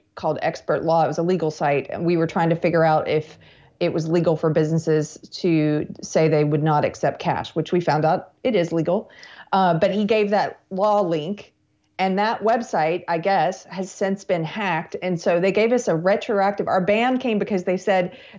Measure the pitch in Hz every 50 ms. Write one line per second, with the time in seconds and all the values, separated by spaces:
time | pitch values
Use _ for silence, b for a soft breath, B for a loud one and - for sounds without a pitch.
0 | _ _ - - - 160 151 - - 165 160 - - - 151 - - 165 165 165
1 | 156 147 151 170 170 175 185 170 160 156 151 - 156 147 143 139 135 - - 107
2 | 170 170 175 165 165 165 - 190 165 165 165 165 - 170 165 165 160 160 156 156
3 | - - 143 156 156 - - - b b b b b b b - 175 170 - 165
4 | 156 160 165 175 156 175 160 151 - 160 151 160 156 151 160 160 160 160 156 156
5 | 151 - - - - - - - - 180 165 156 151 151 151 151 - - - -
6 | - - - 170 160 160 160 151 151 147 151 147 151 160 151 147 139 - - -
7 | - 139 - - - 170 131 87 - - - 165 156 - 185 180 170 160 143 151
8 | 156 156 151 - - - _ _ - 262 220 180 165 - 165 165 151 175 175 226
9 | 226 B B B B B B B B B - 190 190 175 170 165 202 190 190 208
10 | 208 202 226 220 208 202 214 196 156 135 - - _ - 196 185 202 214 208 208
11 | 196 165 165 156 147 170 202 208 - - _ _ _ _ _ _ _ _ - -
12 | 185 190 185 196 208 220 233 - 202 220 233 254 233 - - 170 156 160 175 180
13 | - - 170 165 165 196 196 180 156 175 190 - - - 170 185 185 190 - -
14 | 202 190 196 196 - - 185 170 160 156 - 214 202 190 165 160 170 - - -
15 | - 185 180 165 - 208 170 175 180 196 185 208 220 226 254 240 240 214 165 160
16 | 170 190 208 233 - - 220 196 190 202 202 - - - 131 190 180 185 208 220
17 | 240 254 254 247 - 247 220 202 196 - 214 180 180 196 180 190 - 214 190 185
18 | 180 - B B B B B